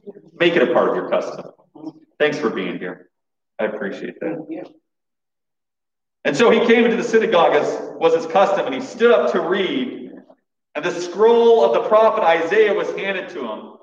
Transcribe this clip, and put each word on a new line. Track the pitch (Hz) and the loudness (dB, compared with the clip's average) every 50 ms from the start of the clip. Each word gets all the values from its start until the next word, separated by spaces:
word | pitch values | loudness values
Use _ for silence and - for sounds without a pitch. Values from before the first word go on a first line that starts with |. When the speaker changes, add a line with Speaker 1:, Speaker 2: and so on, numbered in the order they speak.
| - - - - - _ _ | -18 -20 -20 -20 -20 _ _
Speaker 1:
make | - 175 170 - | 0 0 2 2
it | - | 2
a | - - - | 2 2 2
part | - - - | 2 0 0
of | - | -2
your | - - - | -4 -4 -4
custom. | - - - - - - - - - _ _ _ - - 156 160 - - _ _ _ - | -4 -4 -4 -6 -10 -14 -16 -18 -20 _ _ _ -20 -18 -18 -18 -18 -18 _ _ _ -2
Thanks | 147 151 - | -2 0 0
for | - - 110 | -2 -4 -4
being | - - 95 - - | -4 -4 -6 -8 -8
here. | - 92 90 90 - - _ _ _ _ _ _ _ _ _ _ | -10 -10 -12 -12 -14 -18 _ _ _ _ _ _ _ _ _ _
I | - 110 | -6 -4
appreciate | 104 - - 101 95 - - - - - - | -4 -4 -6 -8 -8 -8 -10 -12 -12 -10 -8
that. | - - - | -8 -8 -8
Speaker 2:
Thank | - - - | -8 -10 -12
you. | - - - - _ _ _ _ _ _ _ _ _ _ _ _ _ _ _ _ _ _ _ _ _ _ _ _ _ _ _ _ _ _ - | -12 -14 -14 -16 _ _ _ _ _ _ _ _ _ _ _ _ _ _ _ _ _ _ _ _ _ _ _ _ _ _ _ _ _ _ -4
Speaker 1:
And | 147 - | -2 0
so | - 233 208 | 2 4 4
he | 220 226 - | 4 4 4
came | - 226 240 226 | 4 4 4 4
into | - - | 2 0
the | - - | -2 -2
synagogue, | - 226 220 202 - 180 170 160 147 139 | 0 0 0 2 2 2 4 4 4 2
as | 147 - - - - - - - | 2 0 -2 -4 -6 -8 -12 -6
was | - 160 165 165 | -2 0 2 2
his | 165 - - | 0 0 0
custom, | - 190 196 190 190 175 - | 2 2 2 2 0 -2 -2
and | 135 135 | -4 -6
he | 131 | -8
stood | - - - - 226 233 | -10 -10 -4 2 2 4
up | 220 - - - | 4 4 2 0
to | - 185 | -2 -2
read. | 160 165 190 202 190 160 139 131 123 - - - - - - - - _ - _ _ _ _ _ _ _ - | -2 -2 -2 -2 -2 -2 -4 -4 -6 -6 -10 -12 -14 -16 -18 -20 -20 _ -20 _ _ _ _ _ _ _ -10
And | 151 175 | -8 -6
the | 180 | -6
scroll | 175 170 175 180 175 190 220 226 240 233 233 233 226 220 196 | -6 -6 -8 -6 0 2 4 4 6 6 6 6 6 6 4
of | 226 226 | 2 2
the | 226 - - | 0 0 2
prophet | 214 214 220 220 208 214 190 | 4 4 4 4 2 2 2
Isaiah | 170 165 165 165 165 190 220 214 208 185 | 2 2 2 0 0 2 2 4 4 2
was | - 160 143 | -2 -4 -6
handed | - 175 180 196 196 185 180 - | -6 -6 -6 -6 -6 -6 -8 -10
to | - - 123 110 | -10 -10 -10 -10
him. | 107 104 107 - - - | -10 -12 -14 -18 -20 -20